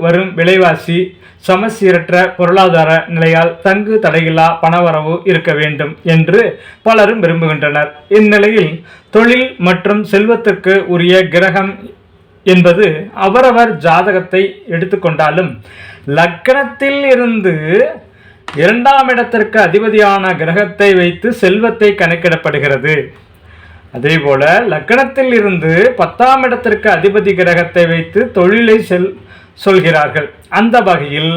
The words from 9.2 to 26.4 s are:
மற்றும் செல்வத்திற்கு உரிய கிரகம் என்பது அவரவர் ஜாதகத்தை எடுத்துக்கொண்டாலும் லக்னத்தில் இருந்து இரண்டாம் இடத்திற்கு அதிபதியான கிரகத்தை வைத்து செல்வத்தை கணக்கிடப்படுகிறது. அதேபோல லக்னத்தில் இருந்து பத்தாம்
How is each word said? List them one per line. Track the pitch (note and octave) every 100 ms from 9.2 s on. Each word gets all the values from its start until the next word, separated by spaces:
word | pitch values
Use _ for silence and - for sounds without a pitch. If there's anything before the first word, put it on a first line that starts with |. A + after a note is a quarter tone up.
| A#3 B3+ B3+ -
மற்றும் | F3+ F3 G3 G#3
செல்வத்திற்கு | G#3+ G3+ G#3+ A#3 G#3 F#3+ F#3 G3 F#3
உரிய | F3 F3 F#3 E3+
கிரகம் | E3+ F#3 F3+ G3 F#3+ - - _ _ _ _ -
என்பது | F3+ F3 F3 G3+ D#3 G3+ - F#3+
அவரவர் | B3 C4 A#3 A#3 E3 E3
ஜாதகத்தை | E3 F#3 F#3 F#3 F#3 G3 - -
எடுத்துக்கொண்டாலும் | E3+ F#3 G3+ E3+ D3+ D3+ D#3+ E3+ A#2 - - - - - D3
லக்னத்தில் | F3 E3+ - C4+ C4+ - C#4 C#4 C#4
இருந்து | B3 A#3+ A3 F#3 D#3 D#3 G3 - - - _ - - -
இரண்டாம் | C#3+ E3+ A#3+ B3+ C#4 C4
இடத்திற்கு | A#3+ A#3 A3+ G#3+ A3 F3+
அதிபதியான | F#3+ A3 G#3+ G3+ G3 F#3+ E3
கிரகத்தை | D#3+ F3+ G3+ F#3 G3+
வைத்து | F#3 F3 E3+ A#3 A#3+
செல்வத்தை | F#3 G#3 A3+ A3+ G#3
கணக்கிடப்படுகிறது. | G3 E3 E3+ E3+ F#3 D#3 D3 C#3 C3+ C#3+ D3+ C3 - - _ - - - - - B2
அதேபோல | C#3 D#3+ C#3+ C3+ D3 F#3+ A#3
லக்னத்தில் | D#3 - B3 C4+ C4+ C4 A#3+
இருந்து | G3+ F3+ D#3+ E3 A3+ B3
பத்தாம் | E3 - B3 C4